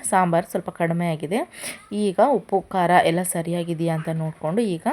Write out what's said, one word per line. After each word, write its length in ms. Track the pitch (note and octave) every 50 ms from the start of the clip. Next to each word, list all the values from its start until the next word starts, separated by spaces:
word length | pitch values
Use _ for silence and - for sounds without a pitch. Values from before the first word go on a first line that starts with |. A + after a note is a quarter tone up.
| - -
ಸಾಂಬಾರು 400 | - F#3+ F#3 F3 E3+ E3 F3+ -
ಸ್ವಲ್ಪ 200 | - F#3+ E3+ -
ಕಡಿಮೆ 360 | - - F3 E3 E3+ E3+ F3 E3+
ಆಗಿದೆ. 400 | D#3+ D3+ D#3 D3 F3+ A#3+ E4+ - - - - - - - - - G3+
ಈಗ 280 | G#3 G#3 G3+ F3+ - G#3+
ಉಪ್ಪು 340 | C#4 C#4+ G#3 F3+ - - F#3+
ಖಾರ 300 | F3+ - - F#3+ F3 E3+
ಎಲ್ಲ 320 | F3 F3 - E3 E3 F3 F#3
ಸರಿಯಾಗಿದೆಯಾ 720 | F3 - F3 D#3+ E3+ E3+ F3 E3+ E3+ E3+ D#3 E3 E3 E3
ಅಂತ 140 | D#3+ D#3+ E3+
ನೋಡಿಕೊಂಡು 540 | E3 D#3+ D#3+ D#3 D#3 - - D#3 E3+ G#3+ A#3+
ಈಗ 240 | G#3 F3 D#3+ - A3